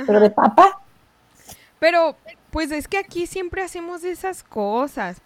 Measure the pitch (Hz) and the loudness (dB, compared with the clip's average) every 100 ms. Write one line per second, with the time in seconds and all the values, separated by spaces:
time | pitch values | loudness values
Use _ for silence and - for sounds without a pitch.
0 | 262 208 208 208 226 262 392 - _ _ | 0 4 4 4 4 6 6 4 _ _
1 | _ _ _ _ - - _ - 320 349 | _ _ _ _ -20 -20 _ -2 0 2
2 | 320 - - - _ 302 311 302 - 392 | 0 -4 -18 -20 _ -8 -6 -6 -6 -6
3 | 392 349 349 381 359 381 359 349 339 349 | -6 -8 -8 -8 -8 -8 -10 -10 -12 -12
4 | 349 339 381 359 - 220 202 233 285 - | -12 -10 -10 -12 -14 -8 -4 -4 -4 -6
5 | 185 180 | -10 -8